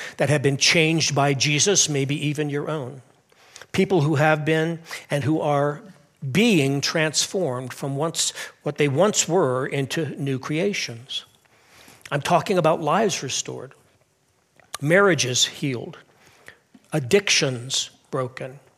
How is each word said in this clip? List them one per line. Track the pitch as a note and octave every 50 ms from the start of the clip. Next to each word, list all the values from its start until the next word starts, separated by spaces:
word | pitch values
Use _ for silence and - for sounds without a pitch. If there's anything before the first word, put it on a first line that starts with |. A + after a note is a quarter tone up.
| - - -
that | - D3+ B2+
have | D3+ D3
been | B2+ C#3 C#3
changed | C3+ - - - F3 D#3 D#3 E3 E3 C#3+ - C#3+
by | C#3+ C#3 C#3+ C#3+
Jesus, | C3+ B2 D3 D3 D3 - G#3 G3 E3 - -
maybe | D3 C#3 C3+ C3 C#3+ D#3+ C#3+
even | D3 D3 D3 D3+ D3
your | C#3+ C#3+ D3 -
own. | D3+ D#3+ C3 A#2+ C#3+ C3+ - _ _ _ _ _ _ _ _ _ - - - - -
People | - F#3+ F#3+ G3 F#3
who | C#3 D3+ D#3+
have | C3+ D3+ D#3 D#3 D3+ D3
been | D3+ D#3+ D#3+ D#3+ E3 E3+ D#3+ E3 - - - - -
and | D3 C#3+ C3+
who | B2 D#3+ D#3 -
are | D3+ D3 C#3 C#3+ D3 D3 - - - - - _ _ _ _ - C3+
being | B2 E3 A3+ A#3+ G#3 D#3+ C3+ C3+ C#3 C#3+
transformed | C3 - - E3+ D#3 D#3 D3 - - - - - F3+ C#3 B2 B2 C3 B2 -
from | - - C#3 C#3
once, | C#3 D#3 E3 D#3+ - - - - - - - - _ _
what | D3+ D3 -
they | D3+
once | D3 B2+ C#3+ F#3 G#3+ G3+ - -
were | - D#3+ F#3+ E3 C3 B2 B2+ C3
into | - - C#3 C#3 B2+ - E3 D#3+ C#3
new | - - D3+ C#3 C3+ B2+
creations. | - - D3+ D#3 F#3 G#3 G3 - - - A#2 A#2 B2 - - - - - _ _ _ _ _ _ _ _ _ - - - - - - - C#3+
I'm | C#3+ C#3
talking | - F3 E3 - - G3+
about | F3+ D#3+ D#3 E3 D#3+
lives | E3 D3 D#3 F#3+ A3+ G3 - - -
restored, | C3 - - - - B2+ B2+ - C#3 - _ _ _ _ _ _ _ _ _ _ _ _ _ _ _ _ _ _ _ - -
marriages | C#3 D3 E3 G3 G3+ G3 E3+ C3+ - B2 B2 - -
healed, | - - - - C#3+ B2+ A2+ - - - - - _ _ _ _ _ _ _ _ - - _ _ _ - - _ _ -
addictions | - C3 A#2 F#3+ G3+ G3+ - - - D#3+ C#3 B2+ A#2+ A#2+ C3 B2+ - - - - _ _ _ -
broken, | C3+ C3 B2 B2 - C#3 B2+ C3 C#3+ - _ _